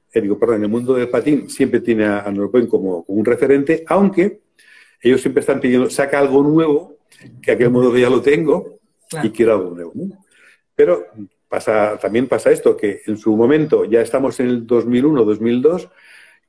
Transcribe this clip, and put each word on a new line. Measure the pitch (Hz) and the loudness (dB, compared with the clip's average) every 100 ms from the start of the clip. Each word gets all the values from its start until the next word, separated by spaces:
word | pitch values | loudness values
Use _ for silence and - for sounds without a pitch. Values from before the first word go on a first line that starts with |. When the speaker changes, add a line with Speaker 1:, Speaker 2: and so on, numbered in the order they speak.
| _ | _
Speaker 1:
eh, | 113 | -4
digo, | 101 104 | -2 -2
perdón, | 113 107 | 0 0
en | |
el | 104 | -2
mundo | 117 123 | -4 -2
del | 127 123 | -2 0
patín, | 123 139 143 - | -2 0 -2 -2
siempre | - 123 117 | -4 -2 0
tiene | 113 110 | 0 0
a, | 104 101 | 0 -2
a | 101 | -4
Norcoin | 98 101 127 113 | -4 0 0 0
como, | - 95 87 85 | -2 -2 -6 -6
como | 101 | -4
un | |
referente, | 110 117 135 139 143 160 - | -2 0 2 2 2 -4 0
aunque | 175 196 180 202 - _ _ _ _ _ _ | 0 2 2 -2 -2 _ _ _ _ _ _
ellos | 120 131 | 0 2
siempre | 139 135 | 2 0
están | - 131 | 0 0
pidiendo, | 127 123 127 | 2 2 0
"Saca | - 139 143 | -2 -2 0
algo | 139 135 | 2 2
nuevo, | 147 156 160 147 - - _ _ - - | 4 2 2 0 -4 -16 _ _ -20 -10
que | - | -4
aquel | 113 120 | 0 2
modelo | 123 127 123 | 4 2 4
ya | 123 | 2
lo | 123 | 2
tengo, | 131 156 156 175 - - _ _ _ | 2 2 2 -2 -4 -16 _ _ _
Speaker 2:
Claro. | 160 110 | -8 -6
Speaker 1:
y | |
quiero | - 113 | 0 2
algo | 104 90 | 2 -2
nuevo", | 85 85 | -10 -14
¿no? | 127 196 - _ _ _ _ _ | -10 -12 -12 _ _ _ _ _
Pero | - 151 180 - 110 101 _ _ | 0 2 2 -4 -16 -20 _ _
pasa, | 98 - 110 104 107 | -6 -2 0 0 -2
también | 98 113 127 | -4 -2 -2
pasa | 113 131 | 0 2
esto, | 156 120 110 | 2 2 0
que | 104 98 - | -2 -6 -8
en | 104 | -4
su | 110 | 0
momento, | 107 120 156 151 110 92 | 2 2 2 2 0 2
ya | 113 | 0
estamos | 113 135 131 - | 0 -2 -2 -2
en | 123 | -4
el | 123 113 | -4 0
dos | 120 | -2
mil | 120 123 147 | 0 0 2
uno, | 143 | 2
dos | 107 107 | 0 0
mil | 113 123 | 0 0
dos, | 143 175 - _ - - - _ | 0 0 -6 _ -20 -20 -20 _